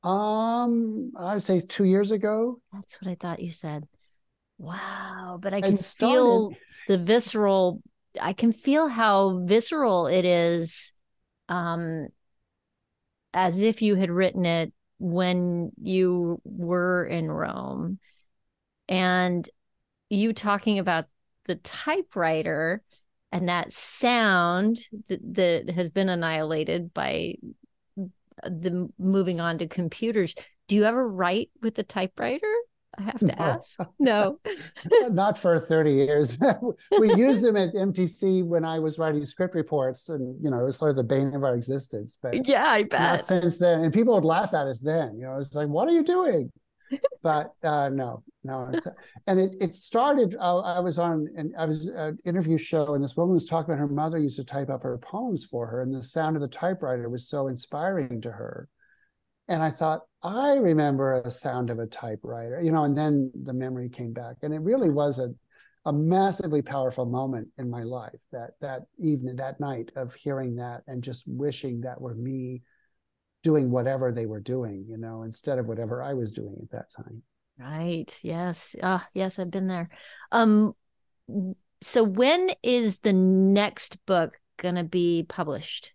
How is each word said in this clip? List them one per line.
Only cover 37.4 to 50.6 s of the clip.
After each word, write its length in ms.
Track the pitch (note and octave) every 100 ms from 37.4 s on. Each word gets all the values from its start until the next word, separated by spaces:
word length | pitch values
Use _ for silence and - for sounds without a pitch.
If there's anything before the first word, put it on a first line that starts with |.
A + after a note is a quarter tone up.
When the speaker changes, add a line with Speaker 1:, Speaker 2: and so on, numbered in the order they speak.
Speaker 1:
them 140 | A#3 G#3
at 180 | F#3
M 200 | G3 G3
T 120 | F#3 F3+
C 360 | - G3 F#3
when 240 | F3 E3+ D#3+
I 140 | D#3+
was 200 | D#3 D#3
writing 260 | D#3+ D3 C#3+
script 300 | - F#3 E3+
reports, 540 | D#3 D3+ C3 B2+ -
and, 280 | D#3 B2+ C3
you 60 | D3+
know, 100 | C#3+
it 60 | B2+
was 120 | C3
sort 120 | D#3
of 80 | C3+
the 60 |
bane 300 | A#2 C3+ C3+
of 120 | C#3 C#3
our 100 | A#2+
existence. 600 | A#2+ C3+ B2+ A2 G#2+ -
But 240 | C3 A#2+ C4
Speaker 2:
Yeah, 200 | C4 D4
I 160 | A3+
Speaker 1:
not 80 | G#3+
Speaker 2:
bet. 360 | C3 C3 F3 -
Speaker 1:
since 320 | F#3 F3 E3
then. 260 | F3 E3 E3
And 80 |
people 200 | D#3 A#3 G#3+
would 100 | D#3
laugh 280 | E3 G3+
at 140 | D#3+ C#3
us 120 | B2
then. 360 | C3+ D#3+ C#3 G#2+
You 80 | C3
know, 120 | C3+
it's 180 | C#3 D3
like, 140 | D3
"What 180 | D3 C4
are 40 |
you 120 | E4+
doing?" 480 | D#4+ F4+ F4+ F3+ B2+ - _ _ _
Speaker 2:
<laughs> 80 | C4+ C#5 C5
Speaker 1:
But, 300 | E3 D3+ D#3 -
uh, 240 | D#3+ D3 C#3
no, 360 | C3+ B2 A#2 - _
no. 260 | C3 C3 B2+
It's, 120 | E4 - - - - -
and 120 | F#3+
it, 120 | F#3+ F#3+
it 140 | F#3 -
started, 580 | - A#3 C4+ C#4+ G#3+ F#3
uh, 220 | F3+ F3